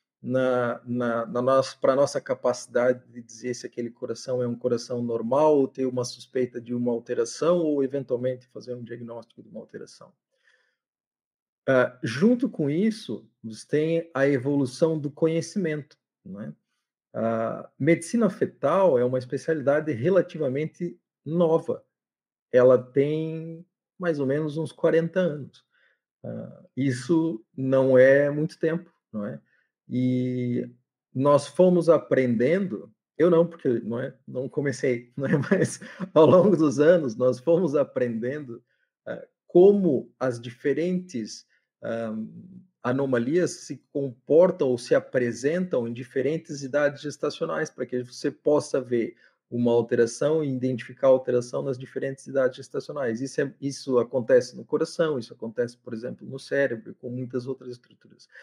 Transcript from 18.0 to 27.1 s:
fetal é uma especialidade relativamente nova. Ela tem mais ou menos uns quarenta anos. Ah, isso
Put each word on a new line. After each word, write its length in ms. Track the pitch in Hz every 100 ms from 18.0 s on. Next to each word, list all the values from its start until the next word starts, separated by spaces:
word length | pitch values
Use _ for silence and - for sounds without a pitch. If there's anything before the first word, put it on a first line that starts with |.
| - 233 208
fetal 720 | - - - 139 185 190 123
é 60 |
uma 140 | 123 127
especialidade 720 | 123 135 - 156 131 147 151
relativamente 1080 | 110 151 190 165 156 139 135 156 - 175 - _ _
nova. 580 | 143 170 165 160 - - _ _ _ _ _ _ _
Ela 260 | 123 127 123
tem 840 | 123 139 147 156 160 160 165 165 175 _ _ -
mais 200 | 175 143
ou 60 |
menos 320 | 135 147 156 147
uns 140 | 151
quarenta 480 | - 165 160 165 185
anos. 460 | 175 147 127 - _ _ _ _ _ _
Ah, 400 | 117 113 120 - _
isso 680 | 123 139 123 -